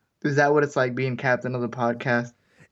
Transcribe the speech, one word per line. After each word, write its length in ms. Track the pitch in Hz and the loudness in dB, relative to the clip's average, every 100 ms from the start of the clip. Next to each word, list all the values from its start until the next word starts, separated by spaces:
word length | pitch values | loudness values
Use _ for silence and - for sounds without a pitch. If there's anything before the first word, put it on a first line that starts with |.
| _ _ | _ _
Is 140 | 147 139 | -2 2
that 160 | 143 | 4
what 80 | 151 | 4
it's 140 | 143 143 | 2 0
like 180 | 127 | -2
being 220 | 123 131 120 | -2 -4 -2
captain 400 | 135 123 123 123 | 0 0 -2 -4
of 40 | |
the 80 | 120 | -4
podcast? 640 | 123 120 120 135 120 120 - _ _ - | -2 -2 -2 0 0 -2 -10 _ _ -8